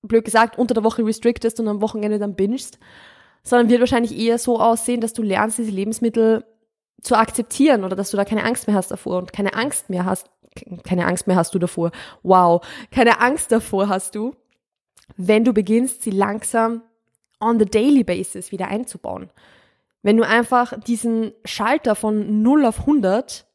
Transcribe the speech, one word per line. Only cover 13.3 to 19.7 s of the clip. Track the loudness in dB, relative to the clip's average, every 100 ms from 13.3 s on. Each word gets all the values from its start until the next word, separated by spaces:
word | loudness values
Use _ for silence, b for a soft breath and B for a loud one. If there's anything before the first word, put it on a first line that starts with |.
| 0 0
davor | 0 0 -2 -2
hast | -2 -4
du, | -8 -8 -10 _ _ _ _ _ _ _ -8
wenn | 2 4
du | 4
beginnst, | 2 2 0 0 -4
sie | -6
langsam | -2 -2 -2 -4 0 0 -2 _ _ _ _ _ _
on | 0 2
the | 2
daily | 2 4 4
basis | 2 -4 -6 -10 -12
wieder | -10 -6
einzubauen. | -6 -8 -12 -10 -10 -14 b b b b